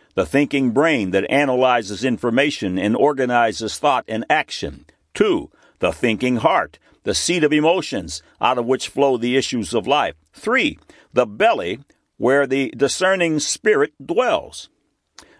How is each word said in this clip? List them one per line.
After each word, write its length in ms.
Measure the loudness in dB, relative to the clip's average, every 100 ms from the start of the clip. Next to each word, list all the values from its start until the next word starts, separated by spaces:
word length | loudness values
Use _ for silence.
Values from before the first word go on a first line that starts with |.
| _ -4
the 100 | 0
thinking 460 | 0 0 0 0
brain 400 | 2 2 2 2
that 180 | 0 2
analyzes 720 | 0 2 2 4 2 -2 -4
information 760 | -2 0 0 2 0 0 -4 -2
and 160 | 0 2
organizes 840 | 2 2 0 2 2 0 -6 -2
thought 280 | 0 0 -2
and 180 | -8 0
action. 580 | -2 -2 -8 -10 -10 -20 _ _
Two, 380 | 0 2 2 -4 _ _ _
the 140 | -2
thinking 460 | 0 -2 0 0 -2
heart, 420 | -2 -2 -4 -10 _ _
the 100 | -6
seat 300 | -4 -2 0
of 100 | 2
emotions 720 | 2 2 0 -2 -8 -8 -14 -16 _
out 160 | -2 0
of 80 | 0
which 220 | -2 -2
flow 300 | 0 0 2
the 200 | 0 0
issues 360 | 0 -4 -2
of 120 | -4 0
life. 300 | 0 0 -6 _
Three, 460 | -10 -2 0 -2 -6 _ -20 _
the 140 | 0 0
belly, 520 | 2 0 0 -4 -8 -12 _ _ _
where 280 | 2 2 2
the 280 | 0 -2 0
discerning 640 | -2 0 0 2 2 0
spirit 540 | -2 -2 2 2 2 -4 -4
dwells. 640 | 0 2 0 -2 -16 -20 _ _ _ _ -20 -20 _